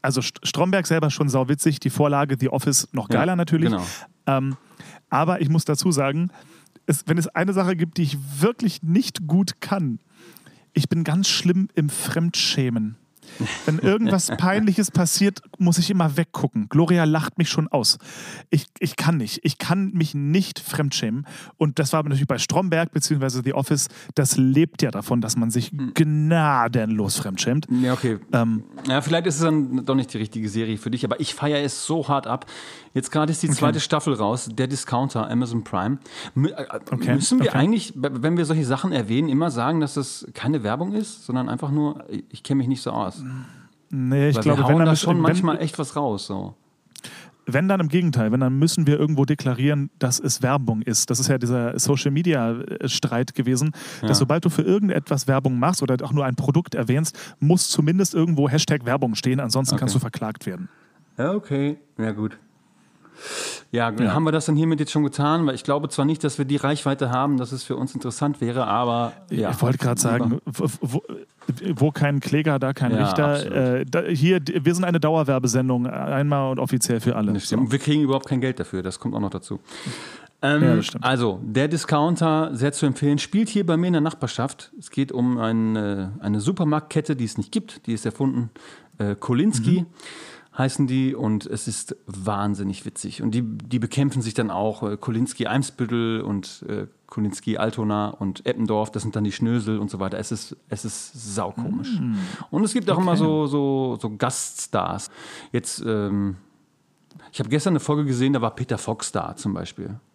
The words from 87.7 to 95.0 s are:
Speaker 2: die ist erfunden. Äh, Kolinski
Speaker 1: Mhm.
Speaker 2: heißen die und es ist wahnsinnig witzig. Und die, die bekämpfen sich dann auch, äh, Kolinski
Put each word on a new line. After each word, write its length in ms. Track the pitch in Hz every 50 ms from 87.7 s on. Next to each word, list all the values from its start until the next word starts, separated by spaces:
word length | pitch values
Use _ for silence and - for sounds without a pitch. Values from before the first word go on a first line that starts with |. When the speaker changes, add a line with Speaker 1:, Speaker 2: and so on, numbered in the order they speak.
| - - _
Speaker 2:
die 60 | -
ist 140 | 117 107 -
erfunden. 420 | 110 - - 139 135 - 120 120 113 _ - - - - - - _ _
Äh, 200 | - 107 101 101
Kolinski 640 | - - - 123 120 165 220 - 123 110 123 170 196
Speaker 1:
Mhm. 40 | 170 - - - - - - - - - - - - _ _
Speaker 2:
heißen 300 | - 131 135 - - 147
die 280 | 123 127 131 131 131 139
und 320 | 110 - 110 107 104 -
es 220 | - - 110 - -
ist 260 | 107 - - - - - _
wahnsinnig 800 | - 98 98 92 107 104 101 101 104 101 95 101 98 95 - -
witzig. 360 | 107 - - - 101 - -
Und 100 | - 117 107
die, 80 | 120
die 360 | 120 110 110 107 104 113 120 123
bekämpfen 420 | 110 113 - 139 139 143 139 135
sich 100 | 113 113 107
dann 160 | - 117 104
auch, 320 | 87 90 104 110 104 -
äh, 140 | - 104 104
Kolinski 500 | 104